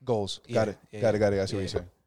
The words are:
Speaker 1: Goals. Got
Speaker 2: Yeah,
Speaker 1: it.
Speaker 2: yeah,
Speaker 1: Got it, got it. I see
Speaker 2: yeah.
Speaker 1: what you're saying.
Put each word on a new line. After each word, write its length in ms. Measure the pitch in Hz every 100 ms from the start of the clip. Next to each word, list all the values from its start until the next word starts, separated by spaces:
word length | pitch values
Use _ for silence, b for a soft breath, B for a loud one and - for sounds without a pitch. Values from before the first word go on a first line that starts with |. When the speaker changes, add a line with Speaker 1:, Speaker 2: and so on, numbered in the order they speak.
Speaker 1:
Goals. 360 | 131 113 98 - -
Got 140 | 117 107
Speaker 2:
Yeah, 60 |
Speaker 1:
it. 60 | 95 _
Speaker 2:
yeah, 100 | 107
Speaker 1:
Got 140 | 110
it, 40 | 104
got 120 | 104
it. 80 | 101
I 60 | 95
see 60 |
Speaker 2:
yeah. 40 | 104
Speaker 1:
what 40 |
you're 60 | 90 101
saying. 100 | 87 _